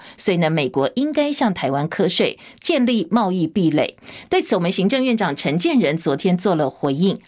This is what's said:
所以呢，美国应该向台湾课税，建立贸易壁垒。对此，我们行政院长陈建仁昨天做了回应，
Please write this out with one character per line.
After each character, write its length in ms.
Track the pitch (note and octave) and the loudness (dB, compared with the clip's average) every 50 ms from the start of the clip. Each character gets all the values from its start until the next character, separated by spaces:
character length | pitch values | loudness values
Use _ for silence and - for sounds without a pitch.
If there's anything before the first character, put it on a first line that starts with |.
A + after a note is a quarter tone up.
| - - - | -8 -20 -14
所 160 | - - G#3 F3+ | -6 -2 0 2
以 40 | |
呢， 120 | E3+ E3+ D#3 | 2 2 2
美 180 | D#3+ D#3 C#3 | 2 0 -2
国 220 | B2+ - C#3 C3+ C3+ - | 0 0 0 0 0 0
应 160 | A#3+ C#4+ D4+ | -2 -4 -2
该 200 | C#4+ D4+ D4 D4 | 0 0 -2 0
向 220 | C#4+ - C4+ G#3+ F3 | 0 0 0 -2 -2
台 160 | - - C3 | -2 -2 -2
湾 180 | C#3 C#3+ D3 | -2 -2 -2
课 200 | D#3+ - - F#3 | -4 -2 0 0
税， 320 | F3 - - F#3+ - - - - - - - | 0 2 0 0 -2 -2 -6 -16 -20 -20 -10
建 240 | - - E4 C4+ B3 | -2 -2 0 2 2
立 200 | A#3+ A#3+ A3 E3 E3 | 2 2 0 0 0
贸 200 | G#3+ A#3+ G#3+ F#3 | 0 0 0 0
易 140 | F#3 F#3 D#3+ | 0 0 -2
壁 240 | D#3+ - G#3 F3 D#3 | -2 0 2 2 2
垒。 260 | D3+ D3 A#2+ - - - - - - - - | 2 2 0 -2 -4 -12 -20 -20 -20 -14 -6
对 140 | - F4+ F#4 | -2 0 0
此， 140 | - - A#3 | 0 0 0
我 40 | F3+ | 0
们 120 | E3+ F3 | 0 0
行 180 | F#3+ - F3+ G#3 | 0 0 0 0
政 140 | C4+ C4 C4 | 0 0 0
院 120 | B3+ A#3 | 0 0
长 200 | A3 G3 D#3+ C#3 | 0 0 -2 -2
陈 200 | - - D3+ D3 E3+ | -2 -2 -2 -2 0
建 180 | F3 E4+ D4+ | 0 2 2
仁 180 | A#3+ F3 C#3 D#3 | 4 2 2 0
昨 200 | E3 - D#3+ C#3 | 0 0 -2 -2
天 180 | C#3 - F#3 F3+ | 0 0 0 0
做 200 | F3+ - G#3 F3 | 2 2 0 2
了 120 | D#3 D3 | 2 0
回 240 | C3 - - - C#3+ | -2 -2 -2 -2 -2
应， 240 | C3+ D3+ F#3 G3 - - - | 0 2 0 0 0 -2 -8